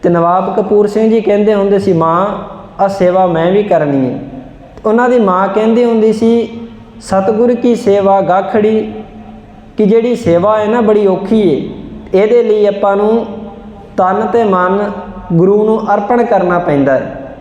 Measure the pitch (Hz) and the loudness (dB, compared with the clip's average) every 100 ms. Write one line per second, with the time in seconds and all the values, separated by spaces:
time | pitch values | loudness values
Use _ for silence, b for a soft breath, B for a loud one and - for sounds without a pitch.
0 | 180 170 170 180 190 196 196 208 208 214 | 0 0 2 0 0 -4 0 2 2 0
1 | 220 226 208 202 208 208 196 196 196 170 | 2 2 2 0 2 2 2 0 2 0
2 | 160 170 202 196 - - - - 196 196 | 2 0 -2 -4 -10 -16 -18 -2 -2 0
3 | 180 180 185 165 165 196 208 170 151 139 | 0 2 0 2 2 0 2 0 0 0
4 | 127 - - - - - - - 220 226 | -2 -4 -12 -16 -18 -20 -20 -8 -2 0
5 | 247 247 208 185 196 208 220 226 240 226 | 2 2 2 2 0 0 0 2 2 2
6 | 220 220 226 233 226 - - - - - | 2 2 2 2 -2 -8 -16 -20 -20 -20
7 | - 190 190 214 240 240 233 226 - 202 | -4 -2 0 0 0 2 0 0 2 2
8 | 196 196 156 180 196 220 214 220 214 - | 2 2 2 0 0 0 2 0 -2 -10
9 | - - - - - - - - 208 226 | -16 -20 -20 -20 -20 -20 -20 -2 2 2
10 | 233 233 196 170 196 214 214 240 214 208 | 2 -2 0 2 2 0 0 0 2 2
11 | 202 185 190 220 202 131 - - - - | 2 0 0 2 2 0 -4 -12 -14 -16
12 | - 190 214 240 226 214 208 202 202 196 | -2 0 4 2 2 2 2 0 0 0
13 | 208 226 226 - - - - - - - | 2 0 -2 -12 -14 -16 -20 -20 -12 -2
14 | 185 202 220 233 220 185 180 196 208 - | 0 0 0 0 0 0 0 0 -4 -8
15 | - - - 165 185 208 214 220 214 202 | -12 -14 -2 2 2 2 2 0 0 -2
16 | - 240 233 208 180 175 175 143 135 131 | 0 0 2 0 0 -2 0 0 2 0
17 | - - - - | -2 -12 -14 -18